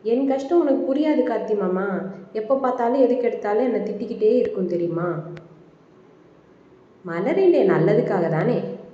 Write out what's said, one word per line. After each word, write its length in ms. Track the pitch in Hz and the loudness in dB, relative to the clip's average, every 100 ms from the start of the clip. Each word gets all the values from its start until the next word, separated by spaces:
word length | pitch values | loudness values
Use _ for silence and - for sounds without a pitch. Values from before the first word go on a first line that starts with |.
என் 240 | 208 247 277 | 0 0 0
கஷ்டம் 320 | 269 - 349 | -2 0 0
உனக்கு 240 | 294 269 | 2 0
புரியாது 400 | 262 285 311 262 | 0 0 2 2
கார்த்தி 340 | 240 214 - 208 | 0 -2 -2 -2
மாமா. 280 | 185 185 202 185 - - - | 0 -2 -2 -4 -6 -12 -10
எப்போ 220 | 220 214 269 | -8 -2 0
பார்த்தாலும் 500 | 254 247 233 269 240 | 0 0 0 4 4
எதுக்கு 220 | 240 226 | 4 0
எடுத்தாலும் 400 | - 208 214 254 | -2 -2 0 0
என்னை 140 | 208 | -2
திட்டிக்கிட்டே 520 | 196 - 233 196 214 247 | -4 -6 -8 0 2 4
இருக்கும் 360 | - 196 175 | 0 -2 -2
தெரியுமா?" 360 | 175 170 165 175 156 - - - - - - _ - - - - - _ - - - _ _ 180 | -2 -2 -2 -4 -4 -8 -16 -18 -20 -20 -20 _ -20 -20 -20 -20 -20 _ -20 -20 -20 _ _ -10
"மலரிலே 580 | 170 220 359 381 302 196 | -4 -2 2 4 4 4
நல்லதுக்காக 580 | 160 160 214 - 196 165 | 4 4 2 2 0 0
தானே?" 300 | 160 214 214 - - - | 0 0 0 -4 -10 -16